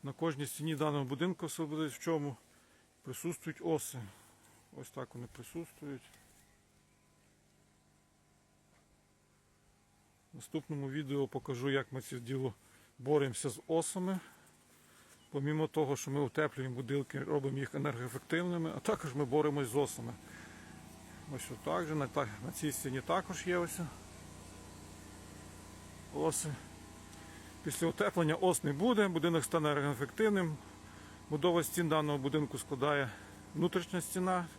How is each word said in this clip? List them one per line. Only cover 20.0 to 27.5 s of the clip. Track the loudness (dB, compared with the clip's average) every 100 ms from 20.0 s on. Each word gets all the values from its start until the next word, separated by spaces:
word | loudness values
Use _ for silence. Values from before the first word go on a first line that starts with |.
| -8 -10 -14 -16 -16 -16 -16 -16 -16 -18 -16 -16 -8 -8
Ось | -6
отак | -6 0 0 2
же, | 0
на | 0
та-, | 0 -2 -4 -8
на |
цій | -2 -2
стіні | -2 -2 -4
також | 2 0 2 -4 0
є | 2
ось | 0 -2 -6 -8 -16 -16 -16 -16 -16 -16 -16 -16 -16 -16 -16 -16 -16 -14 -16 -16 -16 -16 -16 -16 -8 0
оси. | 2 2 -2 -4 -8 -16 -16 -16 -16 -16 -16 -16 -16